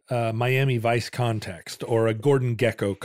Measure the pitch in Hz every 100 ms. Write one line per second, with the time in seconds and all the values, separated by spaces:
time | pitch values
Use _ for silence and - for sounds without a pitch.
0 | - 123 113 113 123 131 139 123 117 120
1 | - - 120 110 - 87 - - 135 113
2 | 113 110 139 139 123 113 117 - 101 95